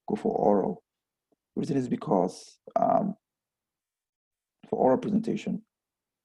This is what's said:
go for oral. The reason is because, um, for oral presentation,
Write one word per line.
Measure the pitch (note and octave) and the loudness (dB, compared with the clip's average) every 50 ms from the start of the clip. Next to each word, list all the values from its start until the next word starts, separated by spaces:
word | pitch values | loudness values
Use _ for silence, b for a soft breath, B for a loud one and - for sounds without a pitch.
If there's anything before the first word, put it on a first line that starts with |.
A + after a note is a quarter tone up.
| _ - | _ -8
go | - | -8
for | - - - - | -4 -4 -4 2
oral. | - - G#2+ G2+ G2 - - F#3+ - _ _ _ _ _ _ _ _ _ _ _ _ _ _ _ | 4 6 6 6 4 4 0 -4 -6 _ _ _ _ _ _ _ _ _ _ _ _ _ _ _
The | - | -6
reason | - - C#3 | -4 -2 -2
is | C#3 B2+ A#2+ | -2 -2 -2
because, | B2 - - - A#2 F#2+ F2 F2+ - - - - - _ _ - - - | -4 -6 -2 0 0 0 0 0 -4 -8 -18 -20 -20 _ _ -6 -2 0
um, | - - - - - - - - _ _ _ _ _ _ _ _ _ _ _ _ _ _ _ _ _ _ _ _ _ _ _ _ _ _ _ _ - - | 0 2 2 0 0 -2 -6 -10 _ _ _ _ _ _ _ _ _ _ _ _ _ _ _ _ _ _ _ _ _ _ _ _ _ _ _ _ -8 -6
for | - - | -2 0
oral | - B3+ C4 B3+ | 2 2 2 2
presentation, | - - G#3 G#3+ A3 - - - - - - - - _ _ _ _ _ _ _ _ _ _ _ _ | 0 -2 -2 -2 -2 -2 -6 -6 -6 -8 -8 -8 -10 _ _ _ _ _ _ _ _ _ _ _ _